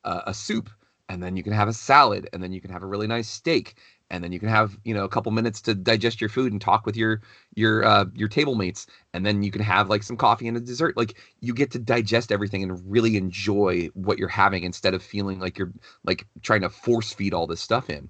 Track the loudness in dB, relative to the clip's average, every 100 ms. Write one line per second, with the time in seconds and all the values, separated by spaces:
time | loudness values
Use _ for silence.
0 | -4 -6 -6 -10 -6 -6 -6 -20 _ _
1 | -12 -10 -6 -6 -2 0 0 0 6 6
2 | 8 2 -6 -10 -8 -8 -10 -12 -6 -4
3 | -2 -2 -4 -6 0 0 -2 _ -20 _
4 | _ -8 -6 -4 2 2 2 -2 -4 -2
5 | -2 -2 0 0 0 -2 -2 0 2 2
6 | 2 0 -2 0 0 0 2 2 2 0
7 | 0 0 -6 -20 _ 0 4 4 6 6
8 | 4 -2 -2 0 0 0 -2 -6 -18 -20
9 | _ -4 0 0 0 -2 2 2 4 0
10 | -2 2 2 4 0 -6 -6 -2 -2 0
11 | -4 -6 -20 _ -8 -2 -2 -2 0 0
12 | 2 0 2 -2 0 -2 -4 -6 0 2
13 | 4 2 -2 -2 0 2 2 2 -2 -4
14 | -2 -2 -2 4 4 4 -6 -2 -2 -2
15 | -4 -6 -4 -4 -8 -6 -8 -8 -20 _
16 | -4 -4 -6 -14 0 0 0 -4 0 0
17 | -2 -4 -2 -2 -4 -6 -2 -2 -2 -10
18 | -12